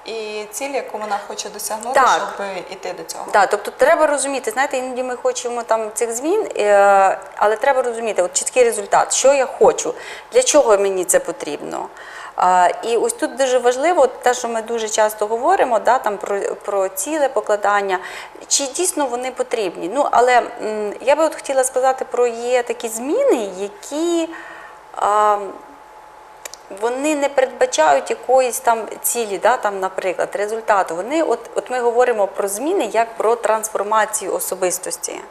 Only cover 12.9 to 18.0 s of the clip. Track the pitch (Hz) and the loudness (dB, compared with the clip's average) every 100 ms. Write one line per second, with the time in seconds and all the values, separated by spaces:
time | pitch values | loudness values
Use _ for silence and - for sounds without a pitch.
12.9 | 233 233 - 302 247 269 254 240 254 311 | 0 0 -2 -6 0 2 4 2 2 2
13.9 | 349 269 - 247 247 233 226 220 233 220 | 4 2 2 0 0 -4 -6 -4 -4 -2
14.9 | 220 214 214 208 226 285 392 294 220 208 | 0 0 0 -2 0 2 2 2 2 4
15.9 | 254 220 196 - 202 - - - 202 190 | 2 0 -4 -4 -4 -4 -6 -4 -2 -2
16.9 | 190 294 311 269 220 208 208 202 208 196 | -4 -4 0 0 0 -2 0 2 0 0
17.9 | 185 | -4